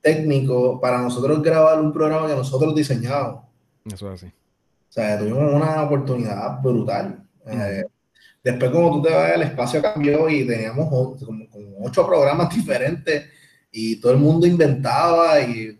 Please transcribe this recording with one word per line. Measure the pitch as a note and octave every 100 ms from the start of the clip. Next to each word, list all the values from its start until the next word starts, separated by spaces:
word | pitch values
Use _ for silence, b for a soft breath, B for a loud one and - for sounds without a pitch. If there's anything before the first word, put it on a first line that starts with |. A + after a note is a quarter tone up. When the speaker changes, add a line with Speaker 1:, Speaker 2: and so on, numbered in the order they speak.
Speaker 1:
técnico, | D3+ D#3 D#3 C#3 C3 B2 B2 -
para | B2+ B2
nosotros | B2 B2 C3+ D3+
grabar | D#3 D#3+ D#3 D#3
un | D3+
programa | D#3 D#3 D#3 D#3
que |
nosotros | C#3+ C3 C3 D#3
diseñábamos. | D#3 C#3+ B2 A#2 C#3+ C3 C#2+ - _ _ _
Speaker 2:
Eso | - G2 G2+
es | F#2
así. | F#2
Speaker 1:
O | _ _ _ _ _ _
sea, | - G#2+ G#2
tuvimos | G#2+ B2 D3
una | C#3+ D#3 D#3
oportunidad | D3 C#3+ C3+ B2 A2 G2 A2+ C3
brutal. | C3 B2 - - - - _ _
Speaker 2:
Ujú. | - A2
Speaker 1:
Eh, | G2+ G2 - _ _ _ b b
después, | B2 B2 B2+
como | D#3+ E3+
tú | D3
te | D3+
vas, | D#3+ E3
el | E3+
espacio | D3 B2+ B2 D#3
cambió | - D#3 C#3+ D3 D#3+
y | D3
teníamos | A#2+ A2+ A2 B2+ D#3
o-, | C3 B2+ C3
como, | - A2 A2
como | G#2 G2+ G2
ocho | A#2+ -
programas | F3+ F3 C#3 D3+ F3
<laughs> |
diferentes | G3+ D#3 B2+ C3+ E3+ - D3+ - b b b b
y | G#2+ A2 A2
todo | A#2+
el | C3
mundo | D3 E3
inventaba | F3 F3 D3+ C3+ C3 C3 E3+ E3+ E3 D3+
y | A#2+ A#2 A2 G#2+